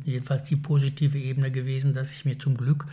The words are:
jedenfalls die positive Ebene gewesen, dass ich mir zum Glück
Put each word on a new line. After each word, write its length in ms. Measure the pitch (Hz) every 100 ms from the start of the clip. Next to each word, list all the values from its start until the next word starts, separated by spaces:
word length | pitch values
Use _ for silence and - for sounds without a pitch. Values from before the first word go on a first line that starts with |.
| 156
jedenfalls 380 | 127 - 135
die 120 | - 147
positive 600 | - 143 139 139 143 143
Ebene 340 | 131 131 131
gewesen, 420 | 131 131 131 139
dass 180 | 131 135
ich 120 | -
mir 160 | 139 123
zum 160 | 143 120
Glück 300 | 120 147 -